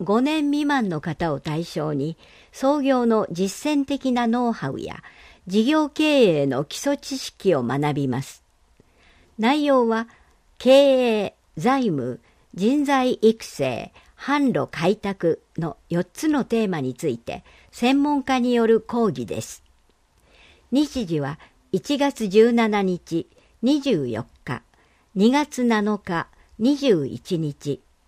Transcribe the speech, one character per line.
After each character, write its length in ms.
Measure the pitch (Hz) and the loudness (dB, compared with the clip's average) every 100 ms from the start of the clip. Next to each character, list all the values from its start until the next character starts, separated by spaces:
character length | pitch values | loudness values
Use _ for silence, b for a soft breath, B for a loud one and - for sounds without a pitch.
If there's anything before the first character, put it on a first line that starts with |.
五 200 | 170 214 | -2 0
年 300 | 269 311 285 | 2 0 0
未 140 | 294 294 | 0 0
満 240 | 277 208 | 0 0
の 120 | 151 | -2
方 320 | 175 147 170 | -4 -4 -4
を 60 | 139 | -4
対 240 | 156 151 | -4 -4
象 300 | 170 170 151 | -4 -6 -4
に、 240 | 147 147 160 b b b | -4 -4 -8 b b b
創 300 | - 262 302 | -4 0 2
業 240 | 269 254 240 | 2 2 2
の 200 | 220 - | 2 0
実 420 | 170 196 - 294 | -2 -4 -4 -2
践 120 | 294 269 | -2 -2
的 260 | 277 262 | -4 -2
な 160 | 247 233 | -2 0
ノ 220 | 240 240 | 0 -2
ウ 20 | |
ハ 180 | 220 165 | -4 -6
ウ 100 | - | -8
や、 220 | - - - B B B B | -10 -14 -20 B B B B
事 160 | 202 | 0
業 260 | 226 311 294 | 4 2 0
経 520 | - 311 285 214 151 | 0 2 4 4 4
営 40 | 139 | 0
の 200 | 123 147 | -2 -4
基 100 | - | -6
礎 220 | 277 285 | -4 -4
知 200 | - 262 | -6 -12
識 380 | - - 190 147 | -12 -4 0 0
を 80 | |
学 300 | 120 139 147 | 0 -2 -2
び 140 | 143 135 | -2 -2
ま 140 | 120 | -4
す。 220 | 135 - _ _ _ _ b b b b b b | -6 -14 _ _ _ _ b b b b b b
内 240 | 220 302 | 0 2
容 240 | 294 262 233 | 2 2 2
は、 200 | 226 226 b b b b - | 0 -4 b b b b -2
経 120 | 247 269 277 262 247 214 | 6 6 8 4 2 0
営、 120 | 196 - _ - | -2 -8 _ -4
財 280 | 196 269 240 | 0 0 0
務、 340 | 147 123 117 b b b | -2 -4 -8 b b b
人 300 | - 208 294 | -2 0 2
材 300 | 277 269 254 | 2 2 0
育 320 | - 220 226 - | 2 2 2 -2
成、 480 | - 135 117 - b b b | -6 -4 -4 -10 b b b
販 300 | - 294 269 | -4 0 0
路 200 | 151 135 | 0 -4
開 280 | - 165 214 | -2 -2 0
拓 440 | 202 190 170 - _ - | -4 -2 -2 -2 _ -8
の 200 | 165 - - | -8 -10 -6
四 140 | 170 | -4
つ 240 | 180 - 311 | -4 -4 -2
の 160 | 294 | 0
テ 220 | 254 226 214 | 0 -2 -2
ー 40 | |
マ 120 | 165 | -2
に 120 | 127 | -6
つ 140 | 127 160 | -4 -4
い 100 | 117 | -4
て、 260 | - - - b b | -6 -12 -14 b b
専 300 | - 240 277 | -2 0 2
門 220 | 294 285 | 2 0
家 160 | 269 262 | -2 0
に 140 | 247 | 2
よ 140 | 240 220 | 2 4
る 140 | 226 | 2
講 280 | - 240 226 | 0 -2 0
義 160 | 135 110 | -2 -6
で 160 | - | -8
す。 220 | - - _ _ _ _ _ _ b b b b b | -8 -14 _ _ _ _ _ _ b b b b b
日 340 | 254 294 262 180 | -2 -2 -2 -4
時 160 | 160 | -4
は 180 | 135 156 b b _ | -4 -8 b b _
一 260 | 185 - 190 | -4 -2 0
月 300 | 285 - 214 | 0 -2 2
十 240 | 202 233 | 6 6
七 300 | 233 226 208 | 4 2 0
日、 460 | 190 175 - 165 - b b b | 0 -2 -4 -8 -8 b b b
二 180 | 240 294 | 0 2
十 280 | 277 180 127 | 2 0 -2
四 180 | 110 127 _ | -6 -8 _
日、 200 | - 135 - b b b b 190 | -10 -10 -12 b b b b 2
二 160 | 220 | 4
月 320 | 285 294 - | 4 0 -2
七 340 | 240 220 208 208 | 0 2 0 -4
日、 300 | - 170 - b b b | -4 -6 -6 b b b
二 160 | 233 285 | 0 2
十 300 | 269 175 135 | 2 2 0
一 320 | - - 170 | -8 -6 -4
日、 440 | 156 139 147 139 _ _ | -4 -6 -8 -8 _ _